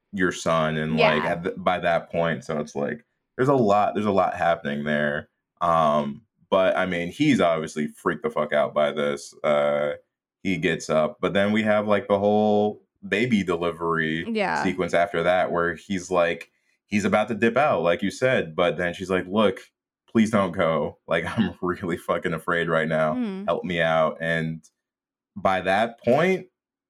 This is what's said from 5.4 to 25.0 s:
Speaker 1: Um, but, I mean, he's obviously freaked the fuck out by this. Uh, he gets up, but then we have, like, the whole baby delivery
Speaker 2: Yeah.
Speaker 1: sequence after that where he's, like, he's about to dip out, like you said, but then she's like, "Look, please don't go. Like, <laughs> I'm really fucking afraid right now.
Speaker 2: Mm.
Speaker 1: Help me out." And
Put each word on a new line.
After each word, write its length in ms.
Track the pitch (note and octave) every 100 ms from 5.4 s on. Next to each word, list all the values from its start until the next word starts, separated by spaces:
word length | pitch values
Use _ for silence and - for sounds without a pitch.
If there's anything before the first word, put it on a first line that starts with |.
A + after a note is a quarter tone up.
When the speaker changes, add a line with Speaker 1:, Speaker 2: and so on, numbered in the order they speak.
| _ -
Speaker 1:
Um, 640 | E2+ E2 D#2 D2+ C#2+ D2 _ _ -
but, 280 | F#2+ F#2 -
I 100 | F#2
mean, 220 | F2 F2
he's 300 | - D3+ G#2+
obviously 480 | F2 E2+ D#2 D#2 D2+
freaked 340 | - F#2 D#2+
the 80 | D#2
fuck 220 | D#2+ D2
out 200 | D2 C#2+
by 200 | D2 D2
this. 420 | D2 C#2+ C#2+ - -
Uh, 520 | D2+ D2 D2 D2 D2 D2 _ _ _ _
he 120 | F#2+ F2
gets 300 | F2 E2+ -
up, 300 | D#2 D#2 -
but 120 | F2+
then 160 | F#2+ G#2
we 120 | G#2+
have, 240 | G#2+ G#2+ G#2+
like, 180 | G2+ G2
the 120 | G2+
whole 640 | G#2 G#2+ G#2+ G#2 G#2 - _ _ G2
baby 360 | G2 B2+ G#2
delivery 840 | F2+ E2+ E2+ E2 E2+ E2 D#2 D#2+ G#3
Speaker 2:
Yeah. 320 | A3 E2+ D#2
Speaker 1:
sequence 320 | F#2 F2+ E2+
after 300 | E2+ F2 E2+
that 260 | E2+ F2+ D#2+
where 240 | E2+ E2+
he's, 340 | D#2+ - F#2+ F2+
like, 400 | F2+ E2+ E2 - _ _ _ -
he's 180 | G#2
about 220 | F#2+ G#2+ G#2+
to 60 |
dip 220 | G#2+ A#2 A#2+
out, 260 | D3 F#2+
like 180 | E2+ F2
you 120 | F#2+
said, 420 | - C3 A#2 E2
but 220 | D#2 F2 D#2+
then 180 | F2
she's 160 | E2+ F#2
like, 160 | F#2 F2+
"Look, 320 | G#2 G#2 - - _ _ _ _
please 220 | A#2 G#2+
don't 220 | G#2+ F#2+
go. 460 | F2+ E2 D#2+ E2 - -
Like, 160 | E2
<laughs> 140 | E2+ A#2
I'm 160 | F#2 -
really 360 | F#2 F2+ F#2 F2
fucking 360 | - F2 F2+
afraid 360 | E2 - E2+ E2+
right 180 | D#2+ D#2+
now. 260 | D#2 D#2
Speaker 2:
Mm. 300 | D#2 A3+ F#3+ G#3
Speaker 1:
Help 180 | -
me 160 | F2 F2
out." 380 | E2 D#2+ D#2 -
And 440 | E2 E2 D#2+ D#2+ _ _ _ _